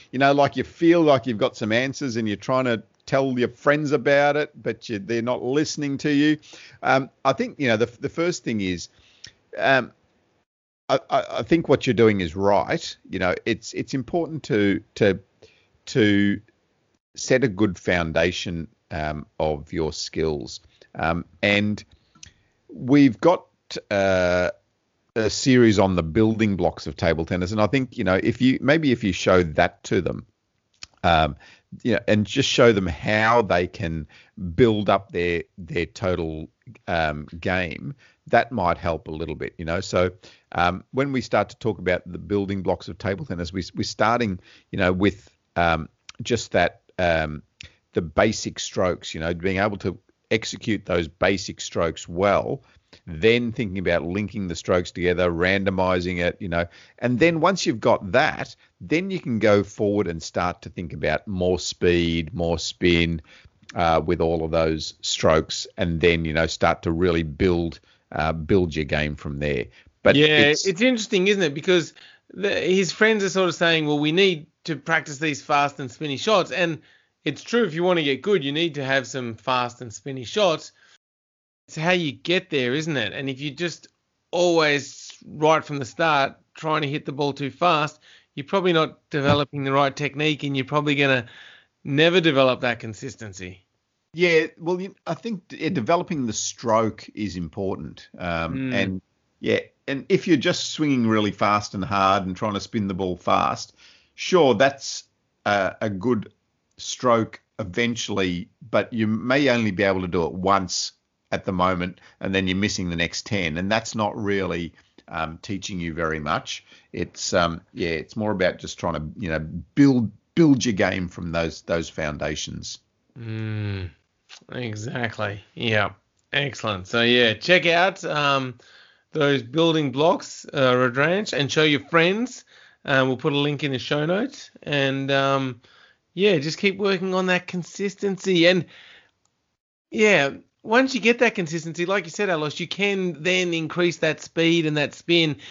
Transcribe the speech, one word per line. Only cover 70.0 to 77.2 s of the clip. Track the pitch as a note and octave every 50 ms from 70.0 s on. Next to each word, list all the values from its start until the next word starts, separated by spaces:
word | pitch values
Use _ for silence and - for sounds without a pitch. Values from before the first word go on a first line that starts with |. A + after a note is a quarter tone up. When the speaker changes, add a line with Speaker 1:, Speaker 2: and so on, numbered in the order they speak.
Speaker 1:
But | - - B2+
Speaker 2:
Yeah, | C#3 D3+
Speaker 1:
it's | D3+ D3+ D3 C#3+ D3 - - -
Speaker 2:
it's | G3 F3+ E3+
interesting, | A#3 C4 B3+ A3+ G#3 - A3 F#3 F3+ G3+
isn't | G#3 G3
it? | F3+ D3+ C#3
Because | D#3 C3+ F#3 F3+ F3 D3+ - - - - - - _ _ -
the, | - - G3 G3+
his | - - - E3+ F#3 F#3+ F#3+ D#3+
friends | - - G#3+ A3 A3 G#3 G3
are | F#3
sort | D#3+ F#3+ F#3+ F3
of | D#3
saying, | - F3+ E3 E3 D#3+ D#3
"Well, | D3 D3+ D3
we | D3 D3+
need | D#3+ F#3 G3+ F#3+ F3 D3 D#3 - _ _ -
to | F3 D#3
practice | C3+ - E3 E3 D#3+ - D#3+ C#3+ C3+
these | D#3+ D#3 C#3+ C3+
fast | - - D3 C#3+ C#3+ C#3+ C#3 -
and | C#3 B2
spinny | - - D#3+ D3 C#3
shots." | A#2+ - G#3+ A3 F#3 D#3 -
And | A#2+ F3 F3 E3+ D#3 - - _ _ _ _ _ _ _